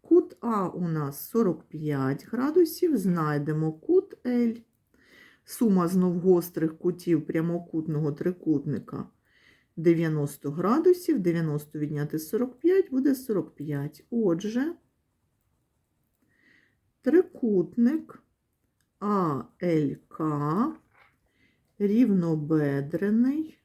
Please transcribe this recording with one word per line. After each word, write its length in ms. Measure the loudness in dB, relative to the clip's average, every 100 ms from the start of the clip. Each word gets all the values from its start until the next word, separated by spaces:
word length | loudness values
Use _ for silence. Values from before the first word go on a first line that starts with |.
Кут 360 | 4 4 4 -8
А 280 | -4 -2 -2
у 200 | -4 -4
нас 420 | -2 -4 -8 -4
сорок 340 | 0 0 -2
п'ять 640 | -10 -8 -4 -2 -2 -4 -6
градусів, 680 | -4 0 2 2 2 0 2
знайдемо 720 | 0 0 0 0 -2 0 -2
кут 460 | -4 0 0 0 -10
Л. 280 | -4 0 0 -2 _ _ _ _ _ -20 -20 _
Сума 420 | _ 0 2 4 2
знов 320 | 2 2 2
гострих 580 | 4 4 2 -2 -4 -2
кутів 480 | -4 -2 0 0
прямокутного 840 | 0 -2 -2 -4 -6 -6 -4 -2 -2
трикутника 960 | -2 -4 -4 -2 -2 -2 -6 -6 -12 -12 _ _ _ _ _ _
дев'яносто 760 | 0 2 2 2 0 -4 -6 -8
градусів, 680 | -2 0 4 4 4 2 0
дев'яносто 600 | 0 0 0 -2 -6 -6
відняти 400 | -4 -4 -4 -6
сорок 400 | -4 -4 -4 0
п'ять 320 | 2 2 2
буде 240 | 0 0
сорок 400 | 0 -2 -4 -4
п'ять. 500 | -10 -6 -4 -6 -10 _
Отже, 640 | 0 0 0 -2 -4 -4 -8 _ _ _ _ _ _ _ _ _ _ _ _ _ _ _ _ _ _ _ _ _ _
трикутник 1200 | 2 2 2 -4 0 0 0 2 2 2 -8 -20 _ _ _ _ _ _ _ _
А 440 | -2 0 0 -2 -8 _
Л 320 | 0 0 0 -4 _
К 680 | -6 -4 -2 -2 0 -2 -4 _ _ _ _ _ _ _ _ _ _
рівнобедрений 1800 | 0 4 4 2 2 -2 0 0 2 -2 -4 -4 0 2 2 0 -6 _